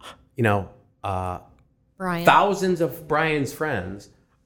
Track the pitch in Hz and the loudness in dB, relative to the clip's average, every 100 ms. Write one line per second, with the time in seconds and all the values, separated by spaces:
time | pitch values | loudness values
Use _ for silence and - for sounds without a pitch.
0 | - - _ - 113 101 87 - _ _ | -20 -20 _ -2 2 2 -2 -14 _ _
1 | 101 92 92 90 - _ _ _ _ _ | -8 -6 -6 -8 -12 _ _ _ _ _
2 | 185 170 170 147 196 175 185 170 165 - | -6 2 6 6 4 2 0 0 -2 -4
3 | - 151 160 151 135 - 156 113 90 101 | -4 0 0 0 -4 -4 -4 -4 -6 -12
4 | - _ _ _ | -16 _ _ _